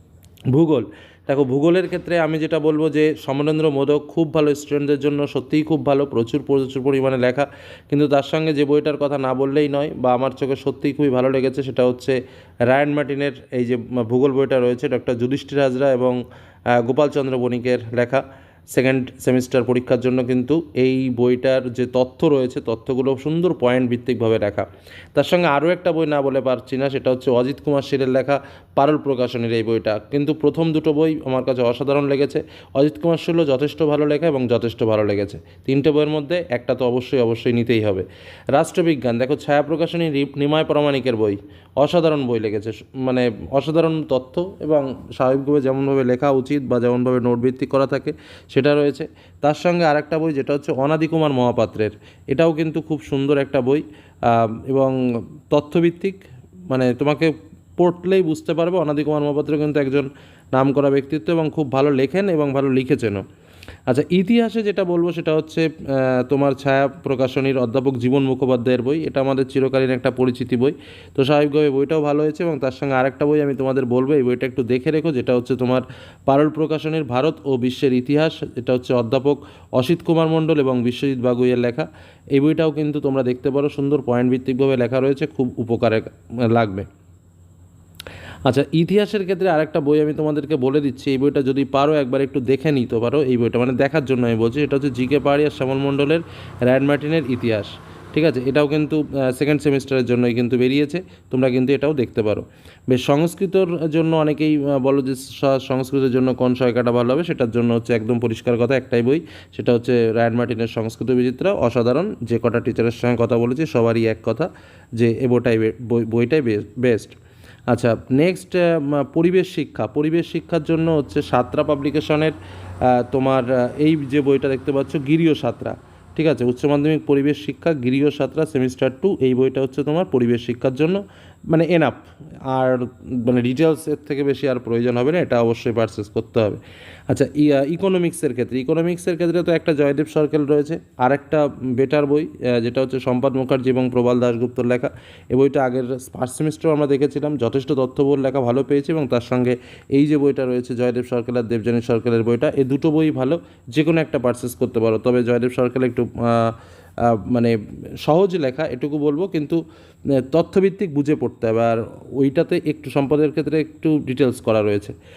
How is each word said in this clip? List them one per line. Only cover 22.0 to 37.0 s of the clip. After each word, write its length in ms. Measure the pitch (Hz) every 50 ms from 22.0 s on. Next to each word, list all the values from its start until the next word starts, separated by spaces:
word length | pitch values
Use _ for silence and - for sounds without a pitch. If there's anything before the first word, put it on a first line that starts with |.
| 127 127 - - 170 160
রয়েছে, 340 | 147 135 127 123 - 143
তথ্যগুলো 560 | - 117 113 113 - - 131 127 131 131 135 127
সুন্দর 360 | - 151 160 170 170 180 165
পয়েন্ট 360 | - 123 123 123 127 127 117
ভিত্তিকভাবে 500 | 120 117 120 131 123 110 117 110 113 107
লেখা। 260 | 104 104 98 104 95 - - - - - - - - - -
তার 100 | 147 139
সঙ্গে 240 | - 185 175 175 156
আরও 220 | 139 143 147 170
একটা 220 | 180 175 175 180
বই 140 | 165 160 165
না 160 | 151 147 143
বলে 200 | 135 139 131 135
পারছি 360 | 127 131 127 117 - - 139 127
না, 120 | 139 139
সেটা 220 | 131 135 127 131
হচ্ছে 200 | 131 127 - 135
অজিত 280 | 123 120 123 131 139 - -
কুমার 160 | 151 143 139
শীলের 280 | 135 - 143 131 135 131
লেখা 320 | 127 131 123 135 143 131 - - - - - - -
পারুল 220 | 139 139 151 156 143
প্রকাশনীর 560 | 151 139 135 120 123 120 127 120 117 113 117
এই 100 | 113 110
বইটা। 360 | 110 113 110 92 110 104 107 - -
কিন্তু 220 | 139 143 147 147 147
প্রথম 400 | 151 - 147 131 165 165 165 151
দুটো 200 | 156 151 160 147
বই 260 | 147 160 160 160 147 -
আমার 180 | 135 131 131 120
কাছে 180 | 135 127 123
অসাধারণ 460 | 120 117 120 - 139 135 139 143 143 139
লেগেছে। 360 | 139 131 143 143 - 156 - - - - - - -
অজিত 260 | 135 147 151 151 -
কুমার 160 | - 170 165 156
শীলও 280 | - - 165 170 165
যথেষ্ট 380 | 143 131 123 147 147 147 - 165
ভালো 240 | 147 147 143 151 147
লেখা 200 | 147 139 160 170
এবং 200 | 143 131 127 117
যথেষ্ট 360 | 120 113 117 117 - - 123
ভালো 220 | 110 110 107 104
লেগেছে। 340 | 104 101 101 104 98 - 85 - - - - -
তিনটে 260 | - 135 143 131 156
বইয়ের 180 | 143 147 151 151
মধ্যে 340 | 151 151 143 131 175 180 170 -
একটা 260 | 123 120 - - 127
তো 120 | 123 131 120
অবশ্যই, 320 | 123 127